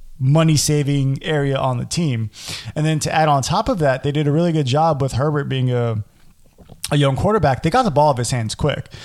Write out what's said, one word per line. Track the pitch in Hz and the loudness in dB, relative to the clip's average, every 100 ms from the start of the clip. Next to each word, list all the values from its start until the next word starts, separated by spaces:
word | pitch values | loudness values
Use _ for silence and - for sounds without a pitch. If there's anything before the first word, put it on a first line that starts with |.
| - - | -16 -2
money-saving | 135 156 160 151 - 147 139 143 135 135 | 2 4 4 4 2 0 0 0 0 -2
area | 185 156 139 135 | -2 -2 0 0
on | 135 123 | -2 -2
the | |
team. | 123 - 165 113 110 - - - 110 | -4 -2 -2 -2 -4 -8 -14 -12 -10
And | - 156 | -4 -2
then | 156 | 0
to | - | 0
add | 165 156 | 0 2
on | 139 | 2
top | 123 180 226 | 0 -2 0
of | 214 | 0
that, | 147 127 | 0 0
they | 143 | -2
did | 143 147 | 0 0
a | |
really | 147 175 | 2 2
good | 160 131 | 0 0
job | 139 165 147 | 2 2 0
with | 135 | -2
Herbert | - 151 147 131 | -2 -2 -2 -2
being | 131 127 | -2 0
a, | 123 117 110 - _ - - - _ - - - | 0 0 -2 -6 _ -20 -20 -20 _ -20 -14 -2
a | 147 | 2
young | 139 135 | 2 2
quarterback. | 185 220 185 185 | 0 2 2 0
They | 165 | 0
got | 247 | 2
the | 233 | 2
ball | 139 151 | 4 2
off | 123 | 2
his | 117 | 0
hands | 123 107 | -2 -4
quick. | - 147 - - - | -2 -2 -2 -6 -16